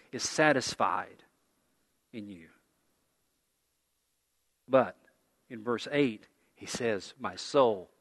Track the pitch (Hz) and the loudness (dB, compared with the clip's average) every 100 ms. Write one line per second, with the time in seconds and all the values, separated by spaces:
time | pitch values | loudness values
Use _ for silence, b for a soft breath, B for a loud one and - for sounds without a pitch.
0 | b 123 - - 151 135 - - 104 90 | b -8 -4 2 2 2 -2 0 0 0
1 | - - _ _ _ _ _ _ _ _ | -6 -14 _ _ _ _ _ _ _ _
2 | _ 120 104 92 80 _ _ _ _ _ | _ -14 -14 -16 -20 _ _ _ _ _
3 | _ _ _ _ _ _ _ _ _ _ | _ _ _ _ _ _ _ _ _ _
4 | _ _ _ _ _ _ - 131 101 - | _ _ _ _ _ _ 2 4 4 -2
5 | _ _ _ _ - 120 110 113 - 147 | _ _ _ _ -18 -10 -4 -4 -2 2
6 | 139 107 - _ _ _ 98 - 117 101 | 2 0 -14 _ _ _ -12 -6 -2 -2
7 | - - 110 92 - 143 123 101 87 _ | -6 -10 -10 -10 0 4 4 4 -6 _